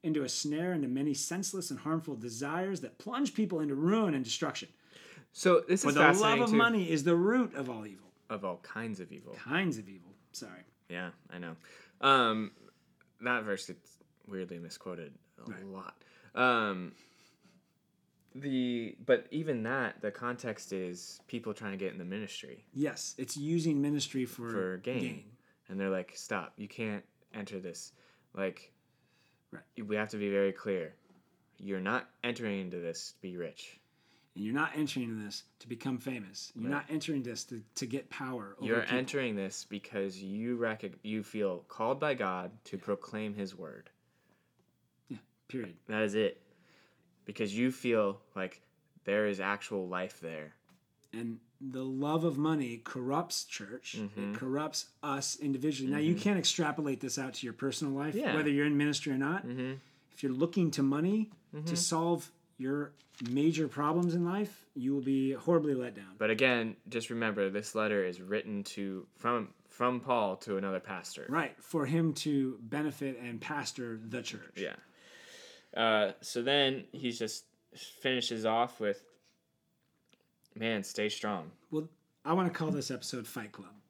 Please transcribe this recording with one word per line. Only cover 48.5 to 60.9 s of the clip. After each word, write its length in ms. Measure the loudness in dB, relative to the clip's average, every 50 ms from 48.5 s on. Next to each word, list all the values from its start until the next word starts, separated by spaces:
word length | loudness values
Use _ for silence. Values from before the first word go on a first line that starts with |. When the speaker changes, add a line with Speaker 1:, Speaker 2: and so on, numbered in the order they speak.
| -6 -14 _ _ _ _ _ _ _ -10 _
Speaker 2:
there 220 | 0 2 2 2 2
is 100 | 0 0
actual 480 | 0 -2 -2 -2 -4 -4 -4 -4 -4
life 320 | -2 -2 -4 -4 -4 -8 -10
there. 360 | -10 -10 -8 -8 -10 -12 -16 _ _ _ -20 _ _ _ _ _ _ _
Speaker 1:
And 260 | -10 -8 -6 -6 -8 -8 _ _ _ _
the 240 | -10 -8 -6 -6 -4
love 400 | -4 -2 -2 0 2 2 4 2
of 120 | 2 2 2
money 400 | 2 2 2 2 0 -2 -4 -8
corrupts 640 | -10 -8 -6 -4 -2 0 0 0 0 0 -4 -6 -4
church. 520 | -6 -8 -10 -8 -8 -10 -10 -10 -10 -6 -6
Speaker 2:
Mm-hmm. 340 | -6 -6 -4 -6 -4 -4
Speaker 1:
It 60 | -4 -4
corrupts 480 | -2 -2 -2 -2 -2 -2 -4 -6 -8 -8 _ _
us 360 | -4 -2 -2 -2 -2 -4 -4 -2
individually. 540 | 0 0 0 2 2 0 0 0 0 0
Now, 60 | 2 4
you 160 | 4 4 4
Speaker 2:
Mm-hmm. 80 | 4
Speaker 1:
can't 160 | 4 4 4 4
extrapolate 600 | 4 2 4 4 2 2 2 0 0 -2 -2 -2
this 180 | -2 -4 -4 -4
out 160 | -4 -4 -6
to 120 | -6 -8
your 60 | -8
personal 400 | -6 -2 -2 -2 0 0 -2 0
life, 220 | 0 0 -2 0 0
Speaker 2:
Yeah. 180 | 0 2 2 2
Speaker 1:
whether 140 | 4 4 4
you're 160 | 4 4 4
in 100 | 6 6 6
ministry 340 | 4 4 2 0 0 0
or 60 | 0 2
not. 260 | 2 2 0 -2 -2
Speaker 2:
Mm-hmm. 280 | -4 -4 -4 -4 -4 -4 -8 -12 -20 _ _ _ _
Speaker 1:
If 120 | -12 -4
you're 100 | -2 -2
looking 380 | 2 2 2 2 4 4 4 4
to 100 | 4 4
money 480 | 4 4